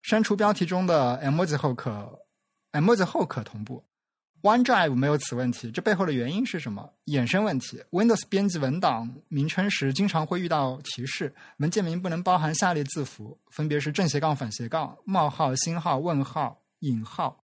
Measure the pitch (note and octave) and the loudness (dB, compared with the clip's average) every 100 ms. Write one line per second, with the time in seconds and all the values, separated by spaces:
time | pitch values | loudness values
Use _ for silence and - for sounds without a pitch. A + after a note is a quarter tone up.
0 | - G#3+ A3 G3+ G#3 G#3 E3+ F3+ F#3 D#3+ | 2 2 2 2 2 2 0 0 4 4
1 | B2 B2 C#3+ D3+ D#3+ D3 C#3+ A#2+ B2+ G#2 | 4 0 0 0 0 0 0 -2 -4 -6
2 | G#2 - - _ _ _ _ D3 F3+ A#3 | -10 -18 -20 _ _ _ _ 2 4 4
3 | F3+ - F3 - G#2 G#2+ G#2+ B2 _ _ | 2 0 -2 -6 -8 -12 -10 -12 _ _
4 | _ _ _ _ G3+ A#3+ B3 A3+ E3 B2+ | _ _ _ _ 2 4 4 4 4 2
5 | C#3+ D3+ - A#2+ B2+ A#2 A#2 A2 A3 F#3 | 2 2 0 -2 -2 -2 -6 -2 0 2
6 | F#3 C3 A#2+ F#3 C4 F3 C3+ G2+ - _ | 2 0 -2 -2 -4 -4 -8 -10 -12 _
7 | - C#3+ A#2+ F#3 G#3+ C#3 - - - F3 | -2 0 2 2 2 -2 -6 -14 -4 2
8 | A#3 A3 - G3 G3+ E3+ C3+ D#3+ F3+ A#2 | 4 2 2 0 2 0 0 2 2 0
9 | A#2 C3 _ D3 D3+ - G3+ - C#3 C3+ | -4 -12 _ -2 0 0 0 0 0 2
10 | G3+ D#3+ D#3 F3+ F3 D#3 C3+ C3 - - | 2 0 0 -2 0 0 0 -4 -10 -8
11 | C3 - D3+ - - - D3+ G#3 F3 E3+ | -6 -6 -6 -8 -20 -2 0 2 0 -2
12 | F#3 E3 F3+ F3+ D#3 D#3+ F#3+ E3 C3+ - | -4 -2 2 2 2 2 2 2 -2 -6
13 | C3 - G#2+ - _ - D3+ D3 C#3+ D3+ | -8 -10 -16 -18 _ -6 -2 0 -2 0
14 | F3 C#3+ D#3 C#3+ A#2+ - A#2 D#3+ C#3+ - | 2 2 0 0 -4 -6 -4 -4 -4 -10
15 | - F#3+ D3+ C3 D3 C3 D#3+ E3+ E3 C3+ | -2 2 2 2 0 0 -2 -2 0 0
16 | F3 D3 C3+ D#3 B2+ - _ _ D3 A#2 | 2 0 0 -2 -4 -6 _ _ -2 -2
17 | A2 - D3+ - | -4 -4 -4 -4